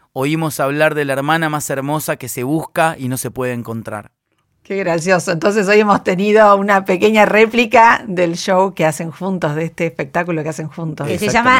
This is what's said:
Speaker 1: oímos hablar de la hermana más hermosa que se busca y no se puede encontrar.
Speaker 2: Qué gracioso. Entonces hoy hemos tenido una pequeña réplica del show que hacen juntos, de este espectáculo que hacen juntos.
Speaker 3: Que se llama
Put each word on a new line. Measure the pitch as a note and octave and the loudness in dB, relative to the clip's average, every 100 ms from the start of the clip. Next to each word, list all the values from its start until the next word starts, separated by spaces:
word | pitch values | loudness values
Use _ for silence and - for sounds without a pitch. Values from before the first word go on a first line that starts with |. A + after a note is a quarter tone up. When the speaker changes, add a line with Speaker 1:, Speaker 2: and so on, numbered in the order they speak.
| _ | _
Speaker 1:
oímos | C3+ C#3 D#3+ D#3+ C3 | -4 -2 -2 -2 -2
hablar | C#3 D3 D#3 | -2 2 0
de | D3+ | 0
la | C#3+ | -2
hermana | C3 C#3+ E3 D#3+ | -2 0 0 0
más | D3+ - | -4 -6
hermosa | C3+ C#3 D3+ D#3 D3+ | -6 -4 -4 -4 -8
que | B2 | -8
se | - | -8
busca | B2 D#3+ - - D#3+ - | -4 -4 -4 -2 -2 -2
y | B2+ | -6
no | C3 | -6
se | B2+ | -8
puede | B2+ B2+ | -6 -4
encontrar. | A#2+ A#2 A2+ G#2+ G#2+ - _ _ _ _ _ | -4 -8 -10 -10 -12 -14 _ _ _ _ _
Speaker 2:
Qué | - G3 | -10 -6
gracioso. | F#3+ E3+ E3 F3+ F#3 | -2 -2 0 0 0
Entonces | E3+ G#3 G#3+ F#3 | -2 0 0 2
hoy | G#3+ | 4
hemos | G#3+ G3 | 4 2
tenido | - F3+ G#3 G#3+ G#3 | 0 -2 2 6 6
una | G3+ G3 G3 | 6 4 0
pequeña | G3 F3+ G#3+ A3 G#3 | 2 0 2 4 4
réplica | G#3 A3 A#3 A#3 A#3 A3+ B3 A3+ | 6 4 4 2 6 6 4 -2
del | F3+ F3 F3 | -2 -2 -2
show | - F#3 G3 | 0 2 2
que | F#3 D#3 | 0 -2
hacen | D#3 E3 | -2 -8
juntos, | - F#3 F#3 D#3+ D3 | -8 -6 -4 -4 -4
de | |
este | E3 - E3 | -6 -6 -6
espectáculo | E3 C#3 E3+ F3 D#3+ | -6 -6 -4 -2 -4
que | D3+ | -4
hacen | D#3 D#3+ | -8 -10
juntos. | - E3 D#3 D3 | -8 -10 -6 -6
Speaker 3:
Que | F3+ | -4
se | G#3 | -2
llama | G#3 B3 | 0 2